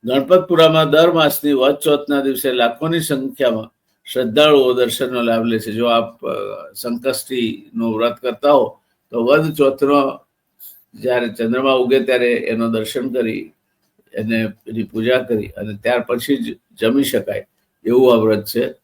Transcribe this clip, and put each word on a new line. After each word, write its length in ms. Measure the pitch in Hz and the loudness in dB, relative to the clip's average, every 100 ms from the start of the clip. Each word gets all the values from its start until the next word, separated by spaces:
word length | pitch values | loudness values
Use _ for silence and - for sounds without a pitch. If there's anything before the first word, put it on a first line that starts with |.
ગણપતપુરામાં 840 | 113 135 135 185 185 165 160 160 156 | 0 -2 4 2 4 4 6 4 2
દર 220 | 151 170 | 4 4
માસની 400 | 165 151 - 147 | 4 0 0 -2
વદ 220 | 139 131 | 2 2
ચોથના 480 | 143 160 147 143 143 | 0 0 -2 0 -2
દિવસે 300 | 135 127 135 | -2 -2 -2
લાખોની 480 | 123 120 117 160 165 | 0 -2 -2 -4 -4
સંખ્યામાં 720 | 160 139 135 131 131 113 110 _ _ _ - | -2 -4 -6 -2 -2 -2 -8 _ _ _ -8
શ્રદ્ધાળુઓ 600 | 127 123 113 151 147 127 | -4 -2 4 6 6 4
દર્શનનો 500 | 123 120 - 131 127 | 2 0 0 -4 -2
લાભ 220 | 117 113 | 0 0
લે 140 | 113 110 | 0 -2
છે. 140 | 110 | -4
જો 140 | 107 120 | -4 0
આપ, 400 | 117 113 - - | 0 0 -8 -8
અ, 460 | - - - 80 | -8 -8 -12 -16
સંકષ્ટીનું 1200 | - 123 120 131 127 - 127 113 - - 113 113 | -12 -8 -6 -4 -6 -6 -4 -4 -6 -12 -6 -4
વ્રત 260 | 110 117 117 | 0 -2 -2
કરતા 320 | 127 113 143 | -6 -2 2
હો, 280 | 143 110 - _ _ _ | 4 2 -4 _ _ _
તો 140 | 120 | -4
વદ 300 | 117 147 160 | 2 2 2
ચોથનો 680 | 156 139 135 139 143 135 - _ _ _ _ - - _ | 2 0 2 2 2 0 -6 _ _ _ _ -20 -20 _
જ્યારે 340 | - 123 123 120 | -8 -2 -2 -2
ચંદ્રમા 440 | 101 113 123 135 | -4 -4 0 2
ઉગે 280 | 131 123 135 | 2 2 2
ત્યારે 320 | 117 127 123 | 2 0 2
એનો 360 | 120 - 113 117 | 0 -2 -4 -2
દર્શન 440 | 113 110 139 127 | -2 -4 -6 -6
કરી, 400 | 127 113 110 - _ _ _ _ _ _ | -4 -4 -4 -10 _ _ _ _ _ _
એને, 340 | - 110 113 110 101 - | -10 -4 -2 -4 -8 -12
એની 160 | 113 | -8
પૂજા 360 | 101 110 113 127 | -6 -4 0 0
કરી 280 | 127 113 101 | 0 -4 -4
અને 280 | - 107 104 | -10 -12 -6
ત્યાર 180 | 117 123 | -2 -2
પછી 360 | 117 120 120 139 | -2 -6 -2 -4
જ 220 | 113 - _ _ | -4 -10 _ _
જમી 260 | 113 135 | 0 0
શકાય 420 | 135 120 98 104 - _ _ _ | 0 -2 -4 -8 -10 _ _ _
એવું 280 | 110 120 131 | 0 4 6
આ 40 | 117 | 6
વ્રત 280 | 110 107 | 4 0
છે. 300 | 104 113 131 - | -2 -4 -4 -8